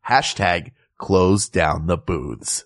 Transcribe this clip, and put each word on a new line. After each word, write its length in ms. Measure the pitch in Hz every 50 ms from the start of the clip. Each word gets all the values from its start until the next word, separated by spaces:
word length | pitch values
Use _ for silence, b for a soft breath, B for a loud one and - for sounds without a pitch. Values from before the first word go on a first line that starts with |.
| _ -
hashtag 600 | 120 135 143 - - - 98 90 87 87 - - _ _ _ _ _ _
close 500 | - - 98 92 92 92 98 104 - -
down 380 | - 95 82 78 76 82 78 85
the 80 | 87 80
booths. 640 | - - 90 73 64 71 55 50 - - - - -